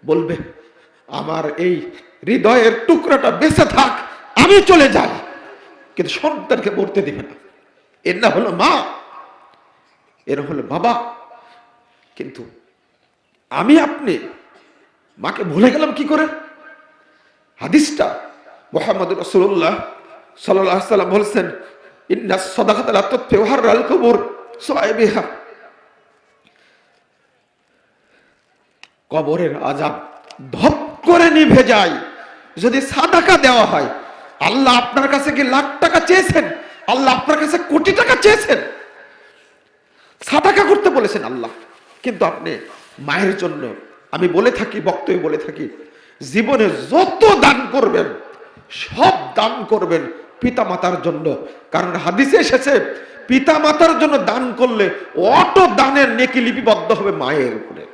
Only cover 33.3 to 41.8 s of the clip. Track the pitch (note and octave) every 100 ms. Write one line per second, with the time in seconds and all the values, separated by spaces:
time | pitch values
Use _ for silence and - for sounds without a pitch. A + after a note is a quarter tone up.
33.3 | F4 C4 A#3+ G#3 D#3+ C3 - - - -
34.3 | - D#3 A#3+ C4+ B3 A#3+ C4+ C4+ C#4 C#4+
35.3 | C#4 C4+ C4 C#4+ - E4 E4 E4 F#4 F#4+
36.3 | D#4+ D#4 - - - - B3+ C4+ B3+ C#4+
37.3 | D4+ D#4 E4 - D4 G4 G4+ A#4 B4+ G#4
38.3 | G#4+ - C4 - - - - - _ _
39.3 | _ _ _ _ _ _ _ _ _ -
40.3 | D4 F#4+ G4+ G4+ G4+ F#4 C4+ G#3 G#3 A2
41.3 | B2+ A2+ - - _